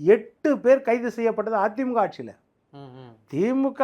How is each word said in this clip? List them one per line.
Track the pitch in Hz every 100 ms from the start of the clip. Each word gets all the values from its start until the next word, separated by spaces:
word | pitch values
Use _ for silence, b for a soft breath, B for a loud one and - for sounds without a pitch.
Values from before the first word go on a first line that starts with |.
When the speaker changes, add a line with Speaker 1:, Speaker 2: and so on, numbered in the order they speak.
Speaker 1:
எட்டு | 151 220 - _ 311 262
பேர் | 233 262
கைது | 262 240 233
செய்யப்பட்டது | 240 226 220 214 220
அ | 208
தி | 214 254
மு |
க | 233
ஆட்சியில. | 185 - 117 - _ _ _
Speaker 2:
ம், | 143 139 127
ம். | 127 113 _
Speaker 1:
தி | 139 214
மு | 262 269
க | -